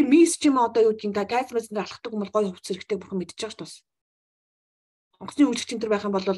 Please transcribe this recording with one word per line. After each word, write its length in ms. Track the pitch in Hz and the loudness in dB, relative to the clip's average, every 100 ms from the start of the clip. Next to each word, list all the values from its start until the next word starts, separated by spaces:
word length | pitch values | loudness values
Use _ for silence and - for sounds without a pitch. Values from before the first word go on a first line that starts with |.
| 262 | 8
мис 320 | 302 330 - | 6 6 4
ч 80 | 294 | 2
юм 160 | 269 | 4
уу 80 | 233 | 2
одоо 120 | 233 220 | 4 2
юу 80 | |
гэдэг 160 | 214 208 | 2 -4
нь 60 | 202 | -4
та 80 | 202 | 0
тайлбар 320 | 240 269 233 | -2 -2 -6
дээр 240 | 226 208 | -4 -8
алхдаг 300 | 180 - 240 | -8 -10 -10
юм 80 | 214 | -8
бол 80 | 196 | -2
гоё 240 | 214 202 | -2 -2
хувцс 160 | 180 - | -6 -10
хэрэгтэй 280 | 180 - 202 | -10 -6 -8
Бурхан 160 | - 190 | -6 -8
мэдчихэж 320 | 170 - 220 | -8 -10 -12
байгаа 0 | |
шүү 80 | - | -10
дээ 80 | 156 | -16
бас. 80 | - _ _ _ _ _ _ _ _ _ _ _ _ _ _ | -16 _ _ _ _ _ _ _ _ _ _ _ _ _ _
Онгоцны 240 | 196 - | -12 2
үйлчлэгч 280 | 277 233 - | 2 2 -6
энэ 80 | 226 | -6
төр 80 | 220 | -2
байх 160 | 208 208 | -2 0
юм 80 | |
бол 160 | 196 190 | -2 -2